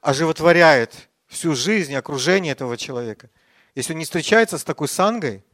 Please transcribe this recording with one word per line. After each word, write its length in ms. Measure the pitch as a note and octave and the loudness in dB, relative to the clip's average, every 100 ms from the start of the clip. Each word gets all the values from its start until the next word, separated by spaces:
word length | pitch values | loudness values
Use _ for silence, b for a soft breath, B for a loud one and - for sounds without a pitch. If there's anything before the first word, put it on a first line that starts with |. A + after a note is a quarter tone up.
оживотворяет 1080 | - C3+ E3 D#3+ E3 F3 E3+ C#3 A2+ - - _ _ | 0 0 0 2 4 6 6 6 2 -8 -20 _ _
всю 280 | - E3 C#3 | -8 -4 -2
жизнь, 400 | C#3 G#3+ D#3 C#3 | 0 0 -2 -6
окружение 580 | B2 C#3+ C3 F#3+ F3 | -6 -4 0 0 0
этого 240 | C3+ C3 A#2+ | -6 -6 -8
человека. 520 | - B2+ A#2+ G#2+ - _ _ _ _ - | -8 -8 -8 -10 -16 _ _ _ _ -10
Если 180 | B2 | -8
он 60 | D#3+ | -6
не 60 | D#3+ | -6
встречается 520 | F3 D3+ A3 A3+ D#3+ | -6 2 2 2 -2
с 60 | |
такой 240 | - D#3+ D3 | -6 -6 -6
сангой 560 | - F#3+ A#3 D#3 G2 _ | 0 0 0 -6 -8 _